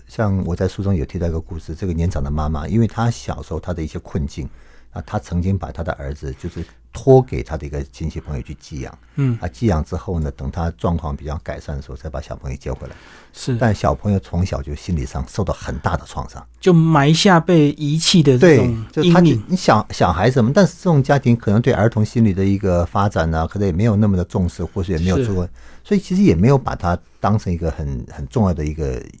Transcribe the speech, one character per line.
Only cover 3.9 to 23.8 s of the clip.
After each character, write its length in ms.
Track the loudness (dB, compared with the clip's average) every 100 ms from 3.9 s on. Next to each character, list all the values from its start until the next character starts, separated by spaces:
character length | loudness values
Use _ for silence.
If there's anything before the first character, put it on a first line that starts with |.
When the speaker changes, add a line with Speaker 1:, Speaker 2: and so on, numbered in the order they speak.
| -10
Speaker 1:
困 260 | -8 -6 -6
境， 220 | -8 -12 -14 -20 -20 -16
啊， 100 | -14
她 140 | -8 -8
曾 240 | -4 -2
经 160 | -2 -2
把 120 | -4
她 100 | -8
的 100 | -8
儿 200 | -8 -8
子 200 | -10 -10 -10
就 100 | -10
是 160 | -10 -12 -16 _
托 300 | -4 4 6
给 200 | 4 -4
他 140 | -8 -10
的 100 | -8
一 20 |
个 140 | -8 -10
亲 180 | -8 -8
戚 100 | -8
朋 160 | -8 -10
友 60 |
去 120 | -10
寄 260 | -14 -14 -12
养。 180 | -12 -14 _ -4
Speaker 2:
嗯。 220 | -2 -2
Speaker 1:
啊， 80 | -6
寄 180 | -2 0
养 180 | 0
之 100 | -2 -6
后 220 | -6 -4
呢， 120 | -4
等 180 | -6 -8
他 200 | -4 -4
状 240 | -4 -4 -2
况 200 | -4 -8
比 80 |
较 140 | -8 -10
改 160 | -10 -12
善 160 | -10 -10
的 60 |
时 80 | -10
候， 60 | -14
再 140 | -12
把 100 | -10
小 140 | -10 -12
朋 140 | -10
友 60 | -10
接 160 | -10
回 160 | -10 -12
来。 60 | -18 -20 -20 -20
Speaker 2:
是。 240 | -10 -4 0
Speaker 1:
但 180 | 0
小 200 | 0 0
朋 180 | -2 0
友 60 | -2
从 260 | -2 -2
小 160 | -2 -4
就 140 | -8
心 220 | -10 -4 -4
理 100 | -4
上 180 | -6 -6
受 160 | -4
到 100 | -4
很 220 | -4 -8 -8
大 180 | -6 -8
的 80 | -8
创 220 | -12 -12
伤。 160 | -14 -20 _
Speaker 2:
就 120 | 4
埋 400 | 4 6 4 4
下 240 | 4 6 4
被 320 | 4 4 4
遗 240 | 2 -2 -2
弃 260 | 2 4
的 140 | 6 6
这 200 | 8 8
种 100 | 4
阴 60 |
影。 140 | 0 -4
Speaker 1:
对， 120 | 0
就 80 | 4
他 80 | 6
就， 160 | 6 4 0
你 100 | -2
小， 300 | 2 2 0
小 220 | 0 0
孩 160 | 2 2
子 140 | 2
嘛， 80 | 2
但 120 | 4 2
是 80 | 2
这 80 |
种 180 | 0 2
家 160 | 4 2
庭 180 | 4 2
可 140 | 2
能 120 | 2
对 100 | 2
儿 160 | 2 2
童 160 | 2
心 200 | 0 2
理 100 | 2
的 100 | 2
一 140 | 0 0
个 260 | 2 2
发 240 | 0 0 0
展 220 | 0 0
呢， 160 | 0 -2
可 120 | -2
能 80 | -2
也 60 |
没 120 | 0